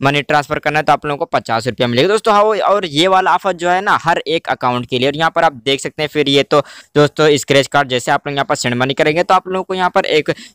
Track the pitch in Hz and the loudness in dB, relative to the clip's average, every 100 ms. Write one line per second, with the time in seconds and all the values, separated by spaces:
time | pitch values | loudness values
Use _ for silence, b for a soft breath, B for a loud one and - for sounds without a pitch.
0 | 135 143 139 151 139 151 151 151 151 143 | -2 0 0 0 0 -4 -2 -2 2 0
1 | 151 143 165 135 - 113 120 107 123 120 | 0 -6 -2 -4 -2 -4 -2 -2 -2 0
2 | 175 220 226 208 214 208 156 202 185 143 | 0 0 2 2 2 2 0 0 -2 0
3 | 185 185 185 175 196 175 175 180 208 156 | 2 2 2 0 0 -2 0 0 0 0
4 | 160 175 - 165 - 127 127 123 120 127 | 0 -2 -2 -4 -4 -4 -2 -4 -4 -2
5 | 135 143 160 170 165 135 139 135 151 - | -2 0 -2 2 0 0 -4 -4 -4 -8
6 | 151 151 139 139 135 151 - B B 147 | -6 -2 0 2 2 0 0 B B 2
7 | 147 - 156 143 - 139 131 143 135 127 | 2 2 2 2 2 0 2 0 0 -2
8 | - 143 147 139 - - 123 120 131 135 | -2 -2 -2 -4 -4 -2 -2 -2 -2 0
9 | 151 156 - 185 185 185 185 185 180 196 | 0 0 2 0 0 -6 -6 -2 -2 0
10 | - 151 147 156 B | 0 -2 -2 -6 B